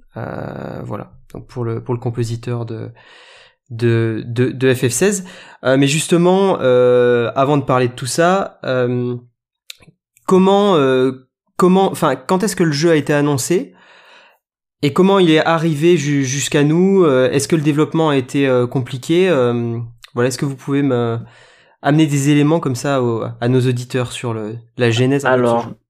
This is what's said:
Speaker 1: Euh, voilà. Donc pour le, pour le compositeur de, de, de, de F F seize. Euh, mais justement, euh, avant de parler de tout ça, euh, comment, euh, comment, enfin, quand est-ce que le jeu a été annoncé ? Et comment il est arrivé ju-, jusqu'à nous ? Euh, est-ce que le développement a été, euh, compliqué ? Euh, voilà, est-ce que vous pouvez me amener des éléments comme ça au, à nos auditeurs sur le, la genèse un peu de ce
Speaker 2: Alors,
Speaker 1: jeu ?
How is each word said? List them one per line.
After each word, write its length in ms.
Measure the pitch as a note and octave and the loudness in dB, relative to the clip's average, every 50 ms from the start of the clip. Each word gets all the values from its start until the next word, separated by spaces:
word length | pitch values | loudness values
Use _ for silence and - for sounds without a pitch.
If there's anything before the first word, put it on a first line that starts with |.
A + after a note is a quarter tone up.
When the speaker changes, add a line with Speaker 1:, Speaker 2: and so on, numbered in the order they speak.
| _ _ - | _ _ -14
Speaker 1:
Euh, 640 | - - - - - - - - - - C2+ - - B2 | -12 -12 -10 -10 -10 -12 -12 -12 -12 -12 -12 -12 -12 -12
voilà. 300 | B2 A2 G#2 - - - - - - - | -10 -10 -12 -12 -14 -20 -20 -20 -18 -18
Donc 140 | - - - | -18 -18 -14
pour 160 | - B2+ A#2+ | -10 -8 -6
le, 180 | A2+ A2+ A2+ A#2 | -6 -6 -6 -6
pour 120 | - B2+ | -6 -6
le 60 | B2 | -4
compositeur 640 | - B2 A#2 A#2+ A#2 A2+ A#2 A#2 - B2 A#2+ A#2+ A#2 | -4 -6 -4 -4 -4 -4 -6 -8 -6 -6 -8 -6 -8
de, 260 | A2+ A#2 A2 A2+ A2+ A#2+ - - - - - - - - - - _ _ _ _ - | -8 -10 -12 -12 -14 -16 -18 -20 -20 -20 -20 -20 -20 -20 -20 -20 _ _ _ _ -14
de, 540 | B2 A2 A#2+ A#2 A#2 A#2 A2+ A2+ A2 A2 A#2+ | -6 -2 0 2 2 2 0 -2 -4 -6 -8
de, 280 | A#2+ A#2 A2+ B2 C3 - | -6 -2 -2 -2 -2 -2
de 200 | C3 C3 C3 B2+ | 0 0 0 0
F 160 | B2+ C3+ B2 | 2 0 -2
F 40 | A#2+ | 0
seize. 340 | - F3 G3+ G#3 F#3+ F3+ - - - - - - - - | 0 0 0 0 -2 -6 -12 -18 -20 -20 -20 -16 -6 -2
Euh, 120 | B2+ C3 | 0 2
mais 120 | C3+ C#3+ C#3 | 4 4 2
justement, 720 | C#3 D#3+ - - F3+ E3+ E3+ F3+ F#3 F#3+ G3 F#3+ F#3 - | 2 0 -2 0 2 2 4 4 2 2 2 2 0 0
euh, 720 | - C3 B2 B2+ B2 B2 B2 B2 B2 B2 A#2+ A#2+ A#2 A2+ - | 2 2 4 4 4 4 4 4 4 4 2 2 0 -2 -2
avant 220 | - C3+ C3+ D3+ | 0 0 2 2
de 80 | C#3+ B2 | 0 0
parler 240 | - C3+ B2+ B2+ A#2+ | 0 0 0 0 0
de 40 | A#2+ | -2
tout 140 | - - | -6 -10
ça, 540 | A#2+ - - E3 F3 F#3 G3 - - - _ - | -6 -2 0 2 2 2 0 -2 -6 -10 _ -6
euh, 520 | C3 B2+ B2+ B2 B2 B2 B2 B2 B2 B2 B2 B2 _ _ _ _ _ _ _ _ - - _ _ _ _ _ _ _ _ _ _ - | -4 -2 -2 -2 -2 -2 -2 -4 -4 -6 -8 -10 _ _ _ _ _ _ _ _ -20 -20 _ _ _ _ _ _ _ _ _ _ 0
comment, 480 | F#3+ F#3 F#3+ F#3+ G3 G3 G3+ G#3 F#3+ | 2 4 4 4 4 4 4 2 2
euh, 520 | D#3 C3+ C3 C3 C3 B2+ C3+ C3 C3 - _ _ _ _ _ _ | 2 2 2 2 2 2 0 -2 -4 -12 _ _ _ _ _ _
comment, 340 | - F#3 F3+ F3+ F#3+ G3 F#3+ | 0 2 4 4 4 2 0
enfin, 240 | F#3+ - - D3+ C3 | 0 -2 -2 -2 -2
quand 300 | C3+ - - F#3+ F#3 G#3 | -2 -2 -2 -2 -2 -2
est-ce 100 | G#3 G3 | -2 -2
que 80 | - F3+ | -2 0
le 80 | E3 | 0
jeu 220 | D3 C#3 D#3 F3 E3 | 0 0 0 2 2
a 20 | |
été 180 | D3+ C#3 - D3+ | 2 0 0 0
annoncé ? 600 | C#3+ C#3+ D3 C#3+ C3 - - E3+ F#3+ - - - _ _ - - - - - - - - _ _ _ _ _ _ _ _ _ _ _ - | 0 0 0 -2 -2 -2 -2 -2 -2 -4 -6 -14 _ _ -20 -20 -20 -20 -20 -20 -20 -20 _ _ _ _ _ _ _ _ _ _ _ -4
Et 100 | C#3+ A#2+ | -2 2
comment 260 | - F3+ F#3+ G3 G3 | 2 4 4 4 4
il 120 | F#3 E3 | 4 4
est 140 | D#3 D#3 D3+ | 4 2 2
arrivé 520 | D#3+ E3 E3 D#3 E3+ D#3 C#3+ D3+ F3 F3+ | 2 0 0 0 -2 -2 0 2 2 2
ju-, 280 | E3 C#3 D3 D3 C#3 C#3 | 2 2 0 -2 -2 -2
jusqu'à 380 | B2+ C3 C#3+ - - - D3+ C#3+ | -2 -4 -6 -4 -2 0 2 2
nous ? 400 | D3 D#3 E3+ F3+ F#3+ G3 F#3+ F3+ | 2 2 2 2 4 4 4 4
Euh, 280 | D#3 C3 B2+ B2+ B2 | 4 4 4 2 2
est-ce 180 | - C3+ - - | 2 0 -2 0
que 80 | F3+ | 0
le 60 | E3 C#3+ | 0 0
développement 480 | D3+ D3 D3 D#3 D3+ - D#3+ D#3+ D#3 | 0 0 0 0 0 0 0 0 2
a 60 | C#3+ | 0
été, 300 | C#3 B2 C3 - C#3+ C#3 | 0 -2 -2 -2 -2 0
euh, 200 | C3+ B2+ B2 B2 | 2 2 2 0
compliqué ? 600 | B2 - C#3 B2 - - B2+ B2 - E3 F3 F#3 F#3 | 0 -2 -4 -6 -6 -8 -8 -4 -2 0 2 2 2
Euh, 500 | E3+ C3+ B2 A#2+ A#2+ A#2+ A#2 A#2 A#2 A#2 A#2+ A#2 - _ - - - | 2 2 2 0 0 -2 -4 -4 -6 -6 -8 -10 -14 _ -20 -10 -4
voilà, 140 | A#2+ A#2+ C3 | -2 -2 -2
est-ce 80 | C3 | -2
que 80 | - - | -2 -4
vous 100 | C#3+ C#3 | -6 -6
pouvez 280 | C3 - - C#3 C#3+ C#3+ | -6 -6 -4 -2 0 0
me 360 | C#3 B2+ A#2+ A#2+ A#2 A#2 A2+ A#2 - - - - - _ _ _ _ _ _ | 0 0 0 -2 -2 -4 -6 -8 -12 -18 -20 -20 -20 _ _ _ _ _ _
amener 260 | - C#3+ C#3+ D#3 D#3+ | -2 0 2 4 2
des 220 | D3 C#3+ C#3+ C3+ C#3+ | 2 2 0 2 2
éléments 320 | D3 D3 D3 D3 D#3+ E3+ | 4 4 4 2 2 0
comme 140 | E3 C#3+ B2+ | 0 -2 -4
ça 280 | A#2+ - D3 C#3 C3+ B2 | -4 -4 -2 -2 0 0
au, 220 | A#2+ A#2 A2 A2 A2+ A#2 - | 0 -2 -2 -4 -8 -8 -4
à 80 | A#2+ B2 | -2 0
nos 120 | B2+ C3 | 2 2
auditeurs 520 | B2 C3 B2+ B2 B2 - - C3 B2 A#2+ - | 2 0 -2 -4 -4 -6 -4 -4 -4 -4 -8
sur 220 | - - B2 A2+ | -10 -8 -8 -6
le, 220 | A2 G#2+ G#2 A2+ A#2 - _ _ | -6 -8 -10 -10 -12 -16 _ _
la 140 | - B2 A#2 | -2 0 0
genèse 340 | A2+ A2+ B2+ B2+ C#3 C#3+ C#3 | 2 2 2 2 0 0 2
un 100 | C3 B2+ | 2 2
peu 60 | B2+ B2 | 2 2
de 40 | |
ce 40 | A#2+ | 2
Speaker 2:
Alors, 120 | A#2 A#2 A#2 | 0 0 -2
Speaker 1:
jeu ? 80 | A#2 - - _ _ | -6 -12 -18 _ _